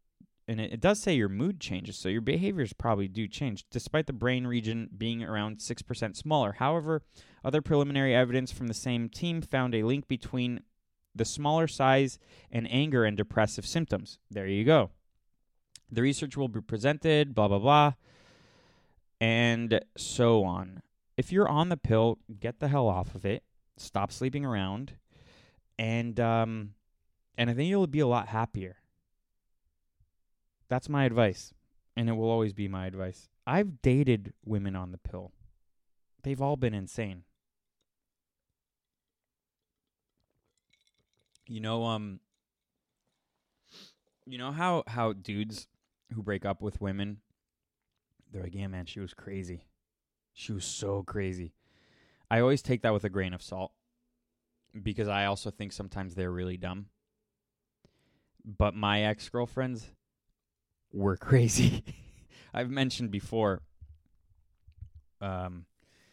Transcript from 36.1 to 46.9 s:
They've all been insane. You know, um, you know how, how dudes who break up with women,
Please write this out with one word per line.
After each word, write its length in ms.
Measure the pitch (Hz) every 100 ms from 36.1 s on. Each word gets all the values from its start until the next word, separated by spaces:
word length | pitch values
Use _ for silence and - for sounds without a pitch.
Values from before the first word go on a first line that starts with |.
| _
They've 180 | 135 131
all 140 | 139 143
been 180 | 123
insane. 480 | 107 95 - 104 90 - _ _ _ _ _ _ _ _ _ _ _ _ _ _ _ _ _ _ _ _ _ _ _ _ _ _ _ _ _ _ _ _ _ _ _ _ _ _ _ _ _ -
You 120 | 110
know, 240 | 110 117
um, 340 | 117 110 104 95 _ _ _ _ _ _ _ _ _ _ _ _ _ _ _ - - _ _ _ 131
you 100 | 123
know 140 | 131
how, 320 | 151 180 170 -
how 240 | 117 113
dudes 560 | 98 92 104 110 104 - _ _ _ -
who 80 | 110
break 240 | 104 98
up 160 | 101 95
with 200 | 101 -
women, 380 | 101